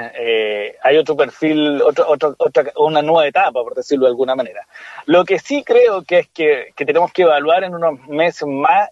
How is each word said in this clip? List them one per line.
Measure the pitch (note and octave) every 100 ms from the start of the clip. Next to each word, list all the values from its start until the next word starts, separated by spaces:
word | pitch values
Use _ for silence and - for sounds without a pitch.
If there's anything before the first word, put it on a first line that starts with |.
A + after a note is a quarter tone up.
| A#2 B2+
eh, | A#2 A2+ G#2+ G#2 G2+ -
hay | C3 D3+
otro | D3+ C#3+
perfil, | C3+ - D#3 D3+ D3 C#3+
otro, | D3 D3 D#3
otro, | D3 D3+ -
otra, | D#3 D#3+ C#3 -
una | D3+ D3+
nueva | D3+ E3 C#3+
etapa, | F3 F#3 B2
por | A#2+
decirlo | B2+ - C#3+
de | B2+
alguna | B2 C3 C3
manera. | A2+ G2+ - - - - -
Lo | E3+
que | F#3 F#3+
sí | - C#4+
creo | - A#3+ A#3+ F#3+
que | - F3
es | -
que, | - D3+ C3+ G2+ -
que | C#3+
tenemos | D#3 F3
que | -
evaluar | E3+ D3 D3+ F3+
en | F#3
unos | F3 E3 C3+ C#3
meses | D3 E3+ - D3
más | C#3 D3+ F#3+ G#3